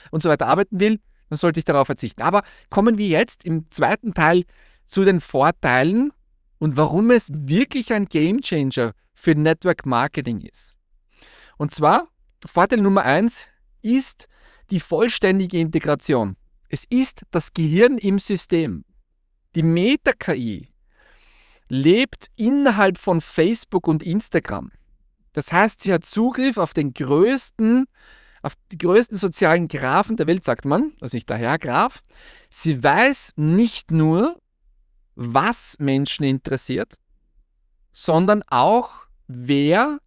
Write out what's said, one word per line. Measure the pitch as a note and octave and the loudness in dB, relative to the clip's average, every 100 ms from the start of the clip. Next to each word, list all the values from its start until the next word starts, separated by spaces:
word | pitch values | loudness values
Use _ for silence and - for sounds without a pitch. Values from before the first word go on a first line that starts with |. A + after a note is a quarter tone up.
| - | -10
und | D#3+ | -4
so | E3 | 0
weiter | D3 - | 0 2
arbeiten | - - F#3 | 0 0 0
will, | G#3 A3 - _ _ | 0 0 -6 _ _
dann | D#3 | -2
sollte | E3+ E3 | 0 0
ich | |
darauf | D#3+ C#3+ C3+ | 0 0 0
verzichten. | - A2+ - | -2 -8 -4
Aber | D#3+ G3+ - - _ | 0 0 -2 -12 _
kommen | G3+ A3+ G#3 | 2 2 2
wir | G3+ | 2
jetzt | D#3+ - - F3 | 2 0 -4 -4
im | D#3+ D#3+ | -6 -6
zweiten | - C3+ G#3+ A3+ | -2 0 0 -4
Teil | F3 D#3 F3+ F3 _ _ _ | 2 4 4 0 _ _ _
zu | _ G3 G3 | _ 2 2
den | F3 | 2
Vorteilen | - C3 D3+ - C#3 B2+ D#3 A3 C#4+ - _ _ _ _ | 0 0 0 0 0 2 2 0 -2 -6 _ _ _ _
und | D#3 C3+ | -4 0
warum | D3+ E3+ A3+ | 0 2 4
es | A#3+ - | 4 2
wirklich | D3 C3+ F3+ C#4 C4+ - | -8 -2 0 0 -4 -2
ein | G#3+ | -2
Gamechanger | G3 D#3+ D#3+ A#3 - D#3+ C3+ B2+ A#2 - _ | 0 0 0 0 -2 -2 -2 -2 -4 -6 _
für | _ - | _ 0
Network | D3+ D#3 D#3+ F3+ E3 C3+ | 2 2 2 -2 -2 -2
Marketing | A#2+ C#3+ - B2+ A2 | -2 -2 -4 -6 -8
ist. | - - - - _ _ _ _ - - - - | -10 -16 -18 -20 _ _ _ _ -20 -20 -20 -8
Und | D3 | -8
zwar, | - D3+ A3 E4+ _ _ _ - | 0 2 2 0 _ _ _ -4
Vorteil | F3 F#3+ A#3 | 0 2 2
Nummer | G3 G3 | 2 2
eins | B2+ D#3 A3+ - - _ _ _ | 2 2 0 -4 -12 _ _ _
ist | G#3+ C4 C4 - - _ _ _ _ | -2 -2 -2 -10 -20 _ _ _ _
die | F#3 | -6
vollständige | - E3 A#3 - F#3+ G3 F3+ E3+ | -2 0 0 2 2 2 0 -2
Integration. | D#3+ D#3+ D3 D3 - C3 G2+ F2+ _ _ _ | 0 -2 0 -2 0 0 0 -6 _ _ _
Es | - - | -10 -2
ist | B3 C4 - - | 0 0 -6 -6
das | E3+ - | -6 -4
Gehirn | - D#3 E3+ A#3+ A#3+ | -2 0 4 4 4
im | G3+ G3 | 0 -2
System. | - F#3+ - E3+ D#3 D#2+ - _ _ _ _ _ _ | -2 -6 -2 -2 -2 -6 -14 _ _ _ _ _ _
Die | E3 | -2
Meta | E3 E3+ G#3+ D4+ C#4 | 0 2 2 2 0
K | - - | -2 -4
I | C3+ A#2 F#2 - _ _ _ _ _ _ _ _ _ _ | -4 -4 -8 -12 _ _ _ _ _ _ _ _ _ _
lebt | C3 C#3+ G#3+ C4+ - - | 0 4 4 2 -6 -20
innerhalb | - A3 C#4+ C#4 G#3 F#3+ F3+ | -4 -2 2 2 2 0 0
von | - E3+ | -2 -2
Facebook | - - E3+ A3+ - F#3+ E3+ | -2 0 0 0 -4 -2 0
und | D#3 | -2
Instagram. | E3 G3+ - E3 - G2 - - _ _ _ _ _ | -2 -6 -2 -4 -4 -8 -12 -20 _ _ _ _ _
Das | D3+ - | -10 -2
heißt, | E3+ G#3+ - | 0 0 0
sie | F#3+ | -2
hat | E3+ | -2
Zugriff | - G#3 A#3+ B3 C4+ A3 | -2 -2 -2 0 -2 -2
auf | E3 | -2
den | - C#3+ | -2 -4
größten, | - C3 D3+ A3 C4+ - - A3 B3 C4 _ _ - _ _ | -4 0 2 4 2 -4 -2 2 2 0 _ _ -20 _ _
auf | C#3 - _ | -12 -12 _
die | D#3 | -4
größten | F3 G3+ A#3+ G3 | 2 4 2 -2
sozialen | G3 - E3+ F3 E3 | -6 0 2 2 0
Graphen | C#3+ C3 D#3+ G#3 G#3+ | -4 0 0 0 -2
der | D3+ | 0
Welt, | F#3 | 0
sagt | - A#2 | -2 -4
man, | C#3 E3+ D4+ - | -2 -2 -2 -6
also | B2+ A#2 | -10 -10
nicht | - | -8
der | A2+ | -4
Herr | A#2 D#3+ | -2 -4
Graph. | D3+ C3+ B3 - _ _ - - _ | -2 -2 -2 -4 _ _ -20 -20 _
Sie | - D#3+ C3 | -6 -4 0
weiß | C#3+ E3 C4 C4+ - - | 2 4 2 0 -6 -4
nicht | D3+ F#3 A#3 - - | 0 2 2 -2 -2
nur, | D#3+ D#3 E3+ C#4+ F4 _ _ _ _ _ _ _ | 0 2 2 0 -4 _ _ _ _ _ _ _
was | - A#2 B2+ G3+ A#3+ - - | -12 -2 0 0 -4 -8 -6
Menschen | C#3 C3+ C#3+ - | -2 -2 -2 -2
interessiert, | C#3+ C3+ - C3+ - C3 - - _ _ _ _ _ _ _ _ _ | -2 -2 -4 -8 -6 -6 -6 -12 _ _ _ _ _ _ _ _ _
sondern | - - D#3+ F#3+ G#3 - | -8 0 2 2 0 0
auch, | B2 D#3 A#3 - - - _ - | 0 2 2 -2 -12 -20 _ -18
wer | B2 B2 C#3+ D3 F#3+ C#4+ C#4+ | -10 -2 0 2 2 0 -4